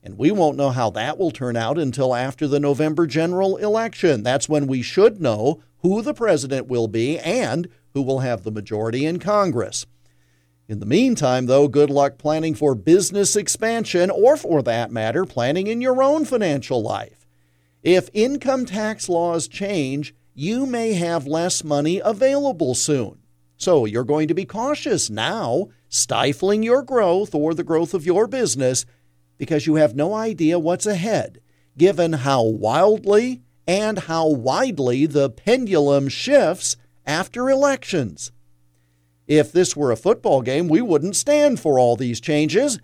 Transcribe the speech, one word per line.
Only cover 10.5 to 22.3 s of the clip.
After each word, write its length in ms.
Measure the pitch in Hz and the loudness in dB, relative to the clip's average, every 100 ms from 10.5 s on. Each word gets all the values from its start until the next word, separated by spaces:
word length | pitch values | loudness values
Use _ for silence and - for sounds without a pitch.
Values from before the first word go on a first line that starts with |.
| _ _ | _ _
In 100 | 104 | -10
the 60 | 107 | 0
meantime, 600 | 160 262 226 143 127 123 | 2 2 0 0 0 2
though, 220 | 131 143 | 4 4
good 220 | 147 147 | 4 2
luck 280 | 139 139 139 | 2 0 0
planning 380 | 151 156 160 151 | -2 -2 -2 0
for 180 | 147 | 0
business 640 | 120 92 180 185 196 190 214 | 0 4 4 4 -2 0 0
expansion 760 | - - 226 233 214 180 180 | -2 -4 -2 -2 -2 0 0
or, 280 | 185 220 302 | 4 4 4
for 240 | - 160 | 2 0
that 300 | 120 113 117 | 2 -2 -2
matter, 340 | 120 110 131 185 | -4 -2 -2 -4
planning 420 | - 120 165 196 | -2 -2 -2 -2
in 140 | 233 | -2
your 200 | 254 254 | 0 2
own 220 | 269 311 | 2 2
financial 580 | 269 247 190 139 - 127 | 0 0 0 -2 -2 -4
life. 460 | 107 104 107 _ _ _ _ _ _ _ | -2 -6 -8 _ _ _ _ _ _ _
If 280 | - 185 175 | 2 2 2
income 520 | 208 233 277 254 262 247 | -2 -2 -2 -2 -2 -4
tax 440 | 196 214 214 - | -4 -4 -6 -4
laws 400 | 170 170 170 - | -2 0 -2 -6
change, 680 | - 196 196 135 139 147 _ _ | -8 -4 -4 -4 -4 -8 _ _
you 320 | - 151 233 269 | -10 -4 -4 -2
may 280 | 240 226 | -4 -2
have 340 | 190 170 170 135 | -2 -2 -4 -2
less 380 | 156 175 - 156 | -4 -2 -4 -2
money 340 | 143 151 185 | -2 0 0
available 760 | 208 208 262 | -2 2 2